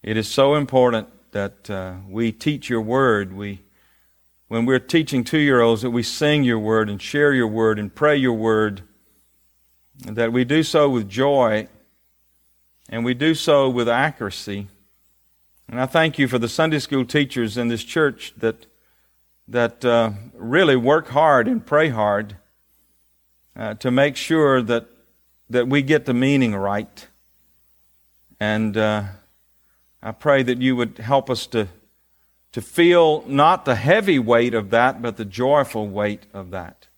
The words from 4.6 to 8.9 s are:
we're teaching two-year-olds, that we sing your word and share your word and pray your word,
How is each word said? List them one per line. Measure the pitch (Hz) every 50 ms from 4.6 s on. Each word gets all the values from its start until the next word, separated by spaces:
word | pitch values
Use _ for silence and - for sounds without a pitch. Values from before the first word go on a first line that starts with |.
| 117
we're | 127 131 123
teaching | 123 - - 165 160 - 143 127 113
two-year-olds, | - - 156 147 143 131 123 117 117 113 107
that | 113 127
we | 117 120
sing | 113 - - - 156 147 151 147 139
your | 123 117 110
word | 107 107 113 113 110 104
and | 101 98
share | - - - 147 147 147
your | 139 127 117 110
word | 107 113 113 110 110 107
and | 104 98 _
pray | - 147 151 151
your | 143 131 127
word, | 117 110 110 113 110 107 107 107 101 95 92 _